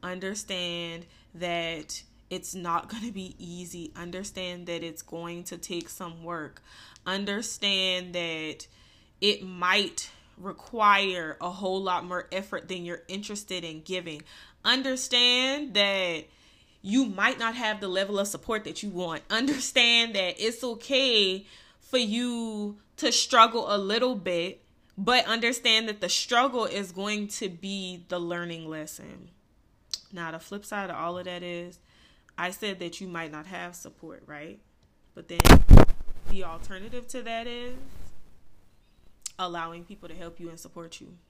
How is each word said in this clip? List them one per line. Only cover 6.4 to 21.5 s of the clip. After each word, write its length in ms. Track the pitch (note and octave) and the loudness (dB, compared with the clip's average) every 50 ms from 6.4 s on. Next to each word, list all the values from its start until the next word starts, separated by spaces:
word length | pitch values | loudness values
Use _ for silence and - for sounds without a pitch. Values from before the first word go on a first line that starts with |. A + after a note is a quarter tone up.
| D3+ C3+ C#3 - _ - - - - - - - _ | -10 -12 -14 -20 _ -20 -20 -20 -20 -20 -20 -14 _
Understand 1080 | - F#3 G3 G3+ G3+ G3+ G#3 A#3+ - - - - G3+ G3 F#3+ F#3 F#3 F#3 F3+ F3+ F3+ F3 | -6 -6 -4 -4 -4 -4 -6 -6 -8 -10 -4 -2 0 0 0 0 0 -2 -2 -4 -6 -6
that 540 | F3 E3+ E3 E3 D#3+ D#3 D#3 - - - - _ - - - _ _ _ _ _ _ | -6 -6 -4 -6 -6 -8 -10 -10 -12 -16 -20 _ -20 -20 -20 _ _ _ _ _ _
it 220 | G3 G3+ G#3 G#3 F#3+ | 0 0 0 0 -6
might 680 | F#3 F#3 F3+ F3 F3+ F#3 G#3 G3+ E3+ - - - - - - _ _ _ - | -14 -8 -4 0 2 2 2 0 -2 -6 -10 -12 -12 -18 -20 _ _ _ -16
require 1000 | F#3 G3 F3+ - - - - A3+ G#3+ G#3 G3+ G3 G3+ F#3+ F#3 F3 E3 D#3 - - | -14 -14 -14 -14 -16 -14 -2 2 6 6 6 6 4 0 -2 -4 -6 -8 -10 -8
a 80 | - F3 | -10 -10
whole 320 | F#3 F#3+ G3+ F#3 F#3+ F#3+ | -8 -6 -4 -4 -4 -2
lot 240 | F#3+ F#3 F3+ E3+ D3+ | -2 -2 -4 -4 -4
more 220 | F3+ F3+ F3+ - - | -6 -8 -8 -8 -6
effort 380 | - F#3+ G3+ G#3 - F3 - - | -8 -8 -8 -6 -10 -10 -8 -10
than 160 | F#3+ F3+ F3 | -12 -10 -10
you're 180 | E3+ E3+ E3 - - | -10 -12 -14 -14 -12
interested 560 | F#3 G3 G#3 - G#3 G3+ G#3 - F#3+ F3+ E3+ | -12 -12 -10 -10 -12 -12 -10 -10 -10 -10 -8
in 180 | E3 D#3 D#3 | -10 -14 -14
giving. 400 | D#3 - F#3 F#3 F3 E3+ D#3 D3 - - - - - - - _ _ | -12 -8 -8 -8 -8 -8 -12 -14 -16 -20 -20 -20 -20 -20 -20 _ _
Understand 1080 | - B3 C4 C4+ C4+ C4 B3+ - - B3 A#3+ B3 B3 B3 B3 B3+ C4 C4+ D4 D4+ C#4+ F#3 | 0 0 0 0 -4 -4 -4 -4 0 2 4 4 4 4 2 2 0 -2 -4 -6 -2 2
that 520 | G#3 G3+ G3 G3 G3 F#3 F3+ E3+ D#3 - - _ _ _ - _ _ _ _ _ _ | 2 2 2 2 0 -2 -2 -4 -6 -8 -14 _ _ _ -20 _ _ _ _ _ _
you 240 | - G3 G3+ C4 C4+ | -8 0 2 2 2
might 320 | A3 F#3+ F#3+ G3+ A#3+ C4+ - | 2 0 2 2 2 2 0
not 180 | A3+ A3+ A3+ | -4 -4 -4
have 260 | B3 B3 G#3+ G#3+ G3+ | -2 -2 -4 -4 -4
the 60 | G3+ F#3+ | -6 -4
level 300 | F3+ F#3 G3 G3 G#3 G3 | -2 -2 -2 0 0 -2
of 80 | G3 G3+ | -2 -2
support 360 | - D#3+ - - A3+ G#3+ G#3 | -4 -10 -6 -4 -6 -4 -4
that 180 | - E3 - | -8 -12 -10
you 80 | - G#3 | -10 -8
want. 320 | F3+ F3 F3+ E3+ E3 D3 - - | -6 -6 -6 -4 -6 -8 -6 -4
Understand 840 | G#3 A3 A#3+ C#4+ D4 C4 B3+ - - C4 A#3+ A#3 A#3 A#3 A#3 A#3 A3 | -2 0 0 0 -2 -2 -4 -2 2 2 4 4 4 4 2 2 0
that 260 | G3+ F#3 F3+ - - | -2 -2 -2 -4 -2
it's 220 | G3+ A3+ A#3+ - - | -4 -4 -4 -4 -6
okay 840 | B3 A#3 A3 - - C#4 B3+ C4+ C4 A#3+ G#3+ G3+ F#3+ F#3 F#3+ G3+ - | -8 -8 -8 -6 -2 0 2 2 4 4 4 2 2 0 -4 -8 -16